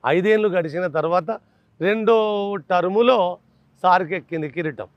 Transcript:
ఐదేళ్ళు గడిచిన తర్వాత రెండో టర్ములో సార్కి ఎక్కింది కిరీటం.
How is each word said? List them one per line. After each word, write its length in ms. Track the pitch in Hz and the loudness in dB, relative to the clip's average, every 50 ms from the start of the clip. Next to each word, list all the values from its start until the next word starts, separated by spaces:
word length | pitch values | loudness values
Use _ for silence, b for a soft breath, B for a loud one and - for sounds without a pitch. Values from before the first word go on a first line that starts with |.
| _ | _
ఐదేళ్ళు 440 | 123 143 175 180 208 214 214 214 214 175 | 2 0 2 4 2 2 2 2 0 0
గడిచిన 300 | 185 170 156 139 175 180 180 139 | 0 -4 -4 -4 -4 -6 -4 -2
తర్వాత 340 | 160 151 165 170 185 170 165 220 214 _ _ _ _ _ _ _ _ 156 | -2 -2 0 0 0 -2 -2 -8 -10 _ _ _ _ _ _ _ _ -2
రెండో 300 | 185 208 226 220 208 226 220 214 214 208 202 202 202 202 196 147 _ | -2 -2 0 2 2 4 4 2 0 -2 -4 -4 -4 -6 -8 -6 _
టర్ములో 480 | 185 180 175 180 190 208 240 240 254 233 185 180 180 - _ _ _ _ _ _ _ _ - | 0 0 0 0 0 2 4 4 4 2 2 -2 -4 -8 _ _ _ _ _ _ _ _ 2
సార్కి 320 | 180 180 185 185 151 180 180 | 4 4 4 2 0 -6 -8
ఎక్కింది 300 | 143 _ 170 165 156 151 123 | -8 _ -6 -6 -6 -6 -6
కిరీటం. 340 | 160 170 156 135 107 101 90 _ | -6 -6 -6 -6 -8 -12 -14 _